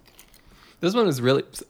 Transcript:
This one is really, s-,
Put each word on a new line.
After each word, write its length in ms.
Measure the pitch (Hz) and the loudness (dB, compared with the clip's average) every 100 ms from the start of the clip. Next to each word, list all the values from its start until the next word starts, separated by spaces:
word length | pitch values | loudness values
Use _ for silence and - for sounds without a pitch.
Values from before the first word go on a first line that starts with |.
| - - - - - - - _ | -20 -20 -20 -20 -20 -20 -20 _
This 140 | 170 | -2
one 120 | 233 208 | 0 0
is 120 | 131 | 0
really, 220 | 123 139 - | 2 0 -2
s-, 100 | - | -14